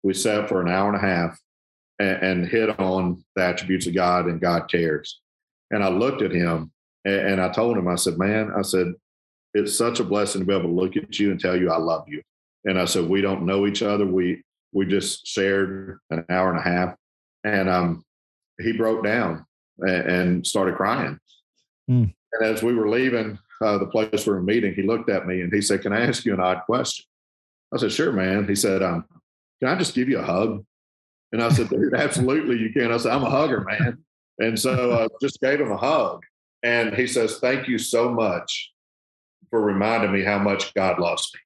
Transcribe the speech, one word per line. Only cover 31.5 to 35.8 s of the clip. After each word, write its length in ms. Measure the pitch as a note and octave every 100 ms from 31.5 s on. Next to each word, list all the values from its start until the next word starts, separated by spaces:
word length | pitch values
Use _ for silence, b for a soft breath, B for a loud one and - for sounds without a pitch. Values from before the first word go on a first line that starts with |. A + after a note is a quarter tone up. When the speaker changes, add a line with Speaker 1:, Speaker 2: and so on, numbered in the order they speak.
| - -
Speaker 1:
"Dude, 240 | - -
<laughs> 20 | A#2+
absolutely 640 | D3 - B2+ D3 C#3 A#2+
you 160 | A2
can." 180 | A#2+ A#2
I 60 | A#2
said, 140 | A2+
"I'm 100 | B2+
a 60 | B2
hugger, 320 | C3+ D3+ A2+
man." 380 | F#2+ G#2 A#2+ A#2+ _ _ _ -
And 160 | A2+ A2
so 360 | C3 B2+ B2
I 140 | A#2 A2+ -
just 200 | C#3 -
gave 180 | C3 C#3+
him 100 | C3
a 60 |
hug. 440 | F#2+